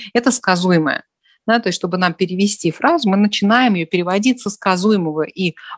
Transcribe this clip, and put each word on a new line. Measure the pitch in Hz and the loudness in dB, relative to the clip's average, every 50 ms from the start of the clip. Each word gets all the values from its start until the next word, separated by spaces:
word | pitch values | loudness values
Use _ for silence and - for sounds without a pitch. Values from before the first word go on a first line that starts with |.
| - - - | -8 -4 -2
это | 240 240 269 | 0 0 2
сказуемое. | 240 - - - 185 175 175 185 180 170 156 139 - - - _ _ _ _ _ _ _ - - | 0 0 0 0 -2 0 2 2 2 2 2 0 -4 -6 -8 _ _ _ _ _ _ _ -2 0
Да, | 226 240 | 0 0
то | 226 190 | 0 -2
есть, | 175 - | -6 -4
чтобы | - 175 170 180 | -6 -4 -2 0
нам | 185 180 160 | 0 0 0
перевести | - 180 165 185 185 196 202 202 - - 170 | -2 -4 -2 0 0 0 0 0 0 -2 -4
фразу, | 160 - - 269 339 339 269 202 | -2 0 0 0 2 2 2 0
мы | 190 196 | 2 2
начинаем | 208 208 208 - 202 202 220 247 254 247 208 | 2 2 0 0 0 2 2 4 4 2 2
её | 175 165 160 | 0 -2 -2
переводить | - 175 175 175 185 202 208 254 247 247 | -2 -2 -2 0 0 0 2 0 0 0
со | - 262 | -2 -6
сказуемого, | - - - 202 185 180 180 214 220 196 170 160 151 156 151 | -6 -4 -2 0 0 2 2 2 2 2 0 -2 -2 -4 -4
и | - - 175 190 175 156 - - - - | -4 -4 -4 -4 -4 -4 -6 -16 -20 -16